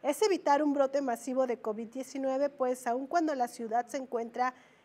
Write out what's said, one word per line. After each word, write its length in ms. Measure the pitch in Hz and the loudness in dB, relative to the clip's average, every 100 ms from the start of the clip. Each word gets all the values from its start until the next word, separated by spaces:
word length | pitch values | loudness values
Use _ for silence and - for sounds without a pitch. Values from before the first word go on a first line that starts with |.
es 180 | 269 294 | -4 2
evitar 420 | 427 339 302 285 | 2 2 4 4
un 120 | 302 | 4
brote 260 | 285 269 277 | 4 2 2
masivo 460 | 277 233 - 254 262 | 0 -4 -2 0 0
de 160 | 233 | 0
covid 260 | 226 214 226 | -4 -4 -6
diecinueve, 640 | 262 254 269 269 262 285 | -8 -8 -4 -2 0 0
pues 360 | 285 254 254 247 | 0 -2 0 -2
aun 200 | 247 277 | -2 0
cuando 280 | 339 320 | 0 0
la 140 | 269 240 | 0 -2
ciudad 380 | - 226 233 240 | -4 -2 -2 -2
se 100 | 285 | -6
encuentra 560 | 254 233 233 240 254 254 - _ | -4 -6 -4 -2 -2 -2 -20 _